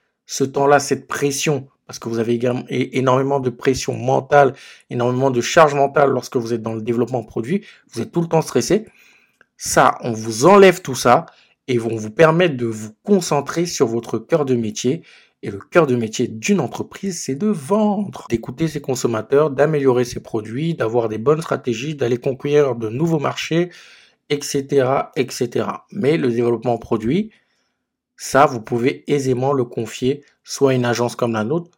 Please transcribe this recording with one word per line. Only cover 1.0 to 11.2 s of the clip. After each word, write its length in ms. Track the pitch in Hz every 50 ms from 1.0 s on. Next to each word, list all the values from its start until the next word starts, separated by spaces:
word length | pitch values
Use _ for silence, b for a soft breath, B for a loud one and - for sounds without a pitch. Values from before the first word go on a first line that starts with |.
| -
pression, 600 | - - - 143 143 139 - - 160 147 127 131 - _ _ _
parce 100 | - 127
que 100 | - - 113
vous 100 | 117 117
avez 140 | 113 117 120
également 300 | 117 120 123 123 131 - -
é-, 300 | 135 127 131 135 127 127
énormément 400 | 127 131 127 135 135 139 139 139
de 100 | 127 127
pression 460 | - - - 139 135 131 - - 120
mentale, 580 | 110 117 127 135 135 131 - 147 143 139 127 127 B B B B B B B
énormément 400 | 131 123 120 123 127 127 135 135
de 100 | 123 120
charge 320 | 113 - - 170 160 147 143
mentale 380 | 143 139 139 139 151 143 135
lorsque 260 | 123 123 - - -
vous 160 | 127 113 113 120
êtes 80 | 110
dans 140 | 110 117 113
le 80 | 110 107
développement 400 | 123 117 117 123 117 127 120 107
produit, 420 | - - 120 113 123 180 202 B B B B B B
vous 100 | - 117
êtes 100 | 110 -
tout 100 | - 170
le 60 | 170
temps 160 | 165 165 160 151
stressé. 420 | - - 131 120 - 170 214 214 b b b b b b b b b b b b _ _
Ça, 400 | - - - - 165 139 127 - -
on 100 | - 123
vous 340 | 113 110 110 113 110 110 131
enlève 380 | 175 202 202 196 185 175 - -
tout 100 | 143 127
ça 320 | - - 123 123 160